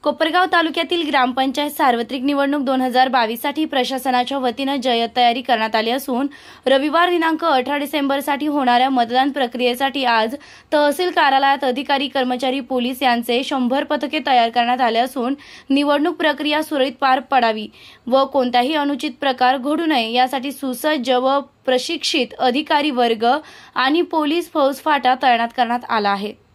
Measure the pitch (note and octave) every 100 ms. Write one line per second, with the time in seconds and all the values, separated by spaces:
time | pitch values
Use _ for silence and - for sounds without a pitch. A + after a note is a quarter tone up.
0 | D4+ D4 D#4+ E4+ F#4 F4 E4 D4+ E4 F4
1 | D#4 C#4 B3+ B3+ C4+ C4 D4 D4 C#4+ A#3
2 | A#3 C4 C4 C#4+ C#4 D4 C4 C4 B3+ B3
3 | C4 B3+ A3 A#3 D4 C#4+ D#4 C#4 B3 C4
4 | C4 B3 B3 C#4 B3+ A#3 C4+ C#4 B3 A#3
5 | A#3 B3 A#3+ A#3+ B3 A#3 A3 A3 A3+ B3+
6 | C4+ B3 C#4 - - - B3+ C4+ D4 D#4+
7 | F4+ F4 D#4+ D#4+ E4 C4 B3+ C#4+ C#4 D4+
8 | C#4 C#4 C#4+ C#4+ D4+ C#4+ B3+ A#3+ C4 C4
9 | A3+ B3 C#4 C#4 B3 B3 B3 A#3+ C#4 C#4
10 | B3 A3+ A3 C#4+ - - _ D4+ D4 C#4+
11 | F4+ E4+ D4 C4+ C#4 C#4 C#4 B3 C#4+ C#4
12 | C#4 C#4 B3+ B3 C4 C4+ B3+ B3+ A#3+ B3+
13 | C4 A#3+ A#3 A#3+ C4+ C4+ B3 C4+ D4 D4+
14 | - D#4 - B3+ A#3 A#3+ A#3+ B3+ A#3+ A3+
15 | B3+ C4 A#3+ C#4+ - - - C#4 C#4+ C#4+
16 | D#4+ E4 D#4 D4 D4+ D4 D4+ D4 C4+ B3
17 | C#4 C4 C4+ C4 A3+ A3 G#3+ - - -
18 | - C4 C4+ C#4 B3 B3 B3 D#4 C#4+ C#4
19 | D4+ B3 C#4 B3+ B3 C4 B3+ D#4 E4 C4+
20 | A3 A#3+ B3+ C4+ C4+ B3+ C4+ D4+ D#4 D4+
21 | A#3+ B3 C4 C#4 C#4 _ - B3+ B3+ E4+
22 | - E4+ B3 - C4 B3 D4+ D4+ D4 B3
23 | A#3 A3+ A#3 C#4+ - - - - C4 D#4+
24 | E4+ D#4+ D4 E4+ E4 D#4+ C4+ C#4 D#4 C#4+
25 | B3 C4 C4+ A#3 A#3 - A#3+ A#3+ - A3+
26 | G3+ G3 G#3 A3 _